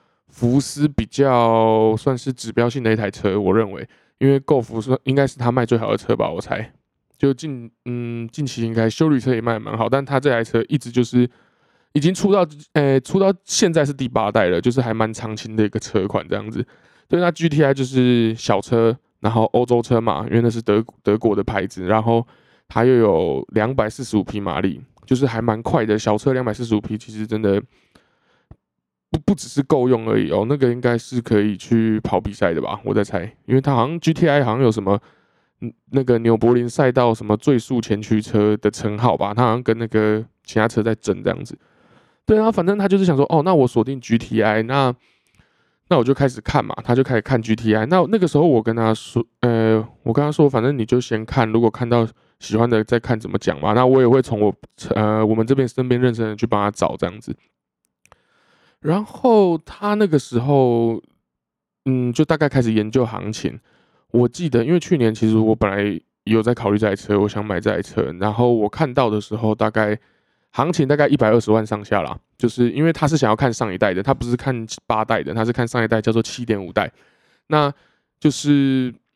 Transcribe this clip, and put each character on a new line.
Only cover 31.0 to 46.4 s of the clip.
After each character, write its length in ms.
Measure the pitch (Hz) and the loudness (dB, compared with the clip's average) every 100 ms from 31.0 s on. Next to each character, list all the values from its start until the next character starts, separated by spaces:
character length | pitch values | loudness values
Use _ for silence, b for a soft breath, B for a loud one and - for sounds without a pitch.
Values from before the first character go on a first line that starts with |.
| - 123 | -4 -6
可 180 | 117 107 | 0 2
以 160 | 104 95 | 2 -2
去 440 | - 113 113 107 | 0 0 2 0
跑 180 | - 92 | -2 -2
比 140 | 104 | -2
赛 200 | 98 95 | -2 -2
的 80 | 80 | -2
吧， 180 | 62 92 | -4 -6
我 100 | 104 | -4
在 100 | 104 | -2
猜， 200 | 101 95 92 - - | -2 -4 -8 -12 -2
因 100 | 127 | 0
为 60 | |
它 120 | 135 | 2
好 140 | 127 123 | 0 0
像 120 | 170 | -2
G 140 | 165 | -2
T 140 | 156 165 | 0 2
I 160 | 143 | 2
好 100 | 117 113 | 0 2
像 80 | |
有 80 | 127 | 2
什 100 | 110 | 0
么， 180 | 95 101 b b b b b b | 0 -2 b b b b b b
嗯， 100 | 120 - _ | -16 -16 _
那 120 | 135 | -2
个 140 | 127 120 | 2 2
纽 160 | 117 113 | 2 4
柏 180 | 120 | 4
林 160 | 123 120 | 2 0
赛 220 | - 135 | 0 2
道 220 | 127 120 | 2 2
什 120 | 110 107 | 0 -2
么 100 | 107 | -2
最 200 | - 127 | 2 0
速 220 | - 123 | 0 -4
前 220 | 110 104 | -2 -4
驱 200 | 110 110 | -2 -2
车 340 | - 110 104 107 | 0 0 2 2
的 120 | 104 | -2
称 280 | - 110 104 | -2 -6 -2
号 180 | 120 - | 0 0
吧， 180 | 101 | -2
它 100 | 104 | 0
好 60 | 123 | 0
像 140 | 117 | 0
跟 140 | 120 113 | -2 -4
那 100 | 113 | -2
个 380 | 107 107 107 113 _ | 0 0 -2 -6 _
其 160 | - 110 | -6 0
他 80 | 110 | 0
车 160 | 113 | 0
在 100 | 110 107 | -2 -2
争 280 | - 95 | -4 -4
这 60 | 98 | -4
样 140 | 87 | -6
子。 140 | - - b b b b b b b | -10 -18 b b b b b b b
对 140 | 214 | 2
啊， 120 | 220 | 2
反 140 | 214 170 | 0 0
正 100 | 202 | 0
他 120 | 196 | 2
就 100 | 190 | 2
是 80 | 185 | 4
想 100 | 139 | 2
说， 80 | 143 | 2
哦， 140 | 160 160 | 2 2
那 80 | |
我 140 | 170 123 | 4 2
锁 160 | 120 | 2
定 180 | 113 135 | -2 -4
G 160 | - 113 | -2 -2
T 240 | - 110 | 0 0
I， 220 | 107 107 | 2 0
那， 280 | 113 139 131 120 _ _ _ _ _ _ _ _ - | 0 0 0 -2 _ _ _ _ _ _ _ _ 0
那 80 | 165 | 2
我 60 | |
就 80 | 117 | 2
开 160 | 135 139 | 2 0
始 140 | 120 | -2